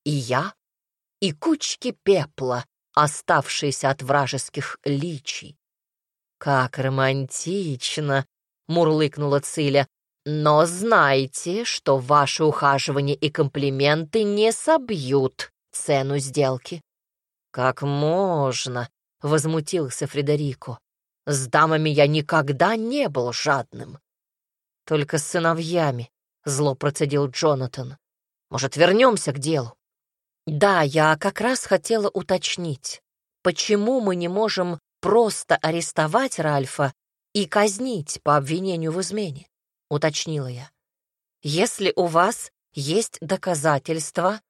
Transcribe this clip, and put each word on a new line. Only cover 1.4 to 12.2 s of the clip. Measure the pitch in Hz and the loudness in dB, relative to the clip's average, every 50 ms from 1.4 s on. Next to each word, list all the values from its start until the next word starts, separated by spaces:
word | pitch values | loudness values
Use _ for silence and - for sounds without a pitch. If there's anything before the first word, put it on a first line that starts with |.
| - 330 311 - - - - - - 247 - - _ | -2 -2 -2 0 -2 -8 -8 -6 -6 -8 -8 -2 _
пепла, | 196 196 175 139 - _ - 135 123 123 123 - - _ _ _ _ _ | 2 2 2 2 -4 _ -6 -4 -2 -2 -4 -6 -10 _ _ _ _ _
оставшиеся | 147 151 147 - - - - 170 147 131 - - - 151 143 131 - - 135 | 2 2 2 0 -4 0 2 2 2 2 -2 -6 -4 -4 -4 -4 0 0 0
от | 135 - 131 | 0 -2 0
вражеских | 127 139 143 135 123 - 131 - - - 147 - - - - _ | 0 2 2 2 0 -4 -6 -8 -8 -8 -10 -8 -8 -12 -8 _
личий». | 156 143 139 147 175 160 131 - - - - - - 147 _ _ _ _ _ _ _ _ _ _ _ _ _ _ _ _ | -4 -2 -2 -4 -6 -8 -8 -10 -10 -12 -12 -14 -18 -20 _ _ _ _ _ _ _ _ _ _ _ _ _ _ _ _
«Как | _ - 147 139 131 127 123 - | _ -2 0 2 2 2 0 -2
романтично», | 135 131 131 131 135 135 135 135 139 135 127 - - - 165 185 202 190 156 135 123 - - - 160 151 143 139 135 135 - _ _ _ _ _ _ _ | -4 -2 -2 0 2 2 2 2 0 -4 -6 -8 -10 -6 -4 -4 -4 -4 -4 -6 -6 -6 -6 -4 -4 -2 0 0 0 0 -4 _ _ _ _ _ _ _
мурлыкнула | - 165 170 170 156 156 156 156 143 - 147 147 143 139 143 | -2 0 2 4 4 4 2 2 0 0 -2 -2 0 0 0
Циля. | 139 - - 165 151 139 135 139 135 - _ _ _ _ _ _ _ | -2 -4 -4 -2 0 2 2 2 2 0 _ _ _ _ _ _ _
«Но | 147 151 151 151 151 151 151 165 | -6 -4 0 2 4 6 6 4
знайте, | 170 175 180 208 233 226 185 151 139 135 135 135 131 - - - 170 180 220 240 | 4 0 -4 0 4 4 6 6 6 4 2 2 -2 -6 -8 -6 -4 -4 -4 -4
что | - - - - 147 139 | -6 -6 -4 2 2 2
ваши | 135 123 127 147 147 | 2 2 4 4 4